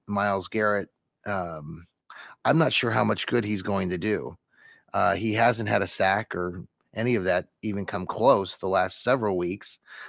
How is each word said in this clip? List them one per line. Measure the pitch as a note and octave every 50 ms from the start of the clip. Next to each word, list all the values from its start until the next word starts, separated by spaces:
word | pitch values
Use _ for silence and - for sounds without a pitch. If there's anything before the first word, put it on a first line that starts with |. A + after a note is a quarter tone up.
| _
Myles | - G2+ G2+ G2+ G#2 G2 G2 F2+
Garrett, | - - A2+ G#2+ G#2 G#2 G2+ G2 - _ _ _ _ _ _ _
um, | - G#2 F#2+ F2+ F2 E2 D#2 D2 D2+ D#2+ D#2+ E2+ _ _ _ _ _ - - - - - _ _
I'm | - C#3
not | D#3+ E3 C3 A#2
sure | - - A#2+ A2
how | A#2 A#2
much | G#2+ A2+ - -
good | - - A#2+ G#2+
he's | G#2 G#2+ G2 F#2
going | G#2+ G2+ G2 F#2+ F2+
to | F2+ F2+
do. | E2 A2 G#2 F2 C2 A#1+ F2 - _ _ _ _ - - - _ _ _ -
Uh, | G2+ F#2+ F#2+ F#2+
he | F2+ G#2 A2+ G#2
hasn't | A2 A#2 A#2+ A#2+ A2 A#2 G2+
had | G#2 G2+ F#2+
a | F#2
sack | - - G2 F#2+ F#2+ G#2 A2+ - -
or | F2+ F2+ F2+ F2 F#2 F2+ - _ _ _ _ _
any | - A2+ B2 B2
of | A2 F2+
that | F#2 F2+ F2+ E2+ - _ _ -
even | A2 G2+ G2 G2
come | - - G2+ F#2
close | - - - A2 C3 C3+ G#2+ F#2+ F#2 -
the | - -
last | F#2+ F#2 F#2+ F#2 F#2+ - - -
several | B2 B2+ C3+ A2+ G#2 F#2+
weeks, | F2+ F2 F2 F#2+ G2 - - - - _ - - - -